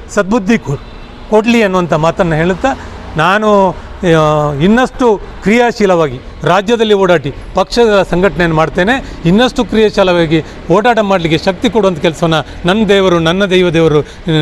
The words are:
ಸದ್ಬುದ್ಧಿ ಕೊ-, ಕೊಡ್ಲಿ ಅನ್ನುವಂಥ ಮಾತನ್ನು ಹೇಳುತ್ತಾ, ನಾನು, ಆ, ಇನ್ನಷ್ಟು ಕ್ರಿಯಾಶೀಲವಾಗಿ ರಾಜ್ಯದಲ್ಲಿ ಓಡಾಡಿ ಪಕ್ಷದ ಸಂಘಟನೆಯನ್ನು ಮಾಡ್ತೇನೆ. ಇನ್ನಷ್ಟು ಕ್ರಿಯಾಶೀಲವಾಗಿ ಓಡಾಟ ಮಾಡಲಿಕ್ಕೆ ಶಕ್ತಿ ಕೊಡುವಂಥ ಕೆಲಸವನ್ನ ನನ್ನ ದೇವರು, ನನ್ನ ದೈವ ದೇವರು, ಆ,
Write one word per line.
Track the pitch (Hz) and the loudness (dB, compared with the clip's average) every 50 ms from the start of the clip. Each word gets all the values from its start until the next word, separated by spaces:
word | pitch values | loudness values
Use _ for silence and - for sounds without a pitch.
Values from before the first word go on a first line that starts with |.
| - - | -10 -6
ಸದ್ಬುದ್ಧಿ | - 208 202 185 214 247 190 180 233 214 | -4 -4 -2 0 0 -2 0 0 -2 -2
ಕೊ-, | - - 143 - - - - - - - - - - - | -2 -6 -8 -8 -10 -16 -18 -18 -18 -18 -18 -20 -6 0
ಕೊಡ್ಲಿ | 220 214 208 233 233 233 220 | 0 2 2 2 2 2 2
ಅನ್ನುವಂಥ | 190 185 185 175 151 165 | 2 0 0 0 0 0
ಮಾತನ್ನು | 156 156 165 165 - 190 170 160 | 0 0 0 0 0 0 0 0
ಹೇಳುತ್ತಾ, | 147 160 180 190 175 - 269 262 - - - - - - - - 156 | 0 0 0 -2 -2 -2 -2 -4 -4 -8 -14 -16 -16 -16 -10 -4 0
ನಾನು, | 156 175 196 214 214 214 208 202 190 185 | 0 2 2 2 2 2 2 4 2 2
ಆ, | 151 - - - - - - 180 160 160 156 151 151 151 151 147 147 | 0 -4 -10 -14 -12 -4 0 2 2 4 4 2 2 0 0 -2 -2
ಇನ್ನಷ್ಟು | 135 156 190 220 240 254 - - - 254 240 208 180 - - - - - | 0 2 2 4 2 2 0 -2 0 0 0 0 0 -4 -12 -16 -6 -2
ಕ್ರಿಯಾಶೀಲವಾಗಿ | 190 220 240 240 240 220 - 208 190 185 170 160 143 120 - - - - - - | 0 2 2 2 0 0 0 0 2 2 2 2 0 -2 -8 -12 -16 -14 -6 -2
ರಾಜ್ಯದಲ್ಲಿ | 151 170 196 202 190 240 220 226 214 208 | 0 0 0 2 0 0 0 2 2 2
ಓಡಾಡಿ | 196 190 180 180 160 123 147 120 - - - - | 2 4 2 2 2 0 -4 -8 -10 -14 -6 -2
ಪಕ್ಷದ | 185 196 - - 240 233 220 208 196 180 - | -2 -2 -2 2 2 2 4 4 2 2 0
ಸಂಘಟನೆಯನ್ನು | - 175 180 202 147 156 180 165 160 | 0 0 0 0 0 0 0 0 2
ಮಾಡ್ತೇನೆ. | 156 160 151 - 190 180 202 262 269 - - - - - | 0 0 0 0 -2 0 0 0 -2 -4 -10 -14 -4 0
ಇನ್ನಷ್ಟು | 165 180 214 254 254 - - 233 | 2 2 4 2 2 0 -2 -4
ಕ್ರಿಯಾಶೀಲವಾಗಿ | 170 - 214 220 208 196 202 196 185 175 175 170 156 160 156 - - - - - - | -2 0 2 2 2 2 2 2 2 2 2 2 2 0 -2 -2 -4 -12 -16 -2 0
ಓಡಾಟ | 165 196 208 247 233 214 | 0 2 2 2 2 2
ಮಾಡಲಿಕ್ಕೆ | 214 196 196 185 165 160 160 151 - | 0 0 0 0 0 0 -2 0 0
ಶಕ್ತಿ | - 185 175 - 247 | -2 -2 0 -2 -2
ಕೊಡುವಂಥ | - 226 196 190 180 151 | 0 2 0 0 0 0
ಕೆಲಸವನ್ನ | - 175 151 - 175 170 160 156 139 - - - - | -2 -2 -2 0 -2 0 0 -2 -2 -6 -10 -6 -2
ನನ್ನ | 170 185 220 226 180 | -2 0 0 2 2
ದೇವರು, | 202 196 190 185 175 170 | 2 2 4 2 2 2
ನನ್ನ | 160 160 170 190 202 | 2 0 0 0 0
ದೈವ | 190 185 185 180 180 | 0 2 2 2 2
ದೇವರು, | 151 165 165 160 147 151 | 2 2 2 4 2 2
ಆ, | 139 - - - - 180 156 156 | 0 -2 -10 -10 -4 -2 0 0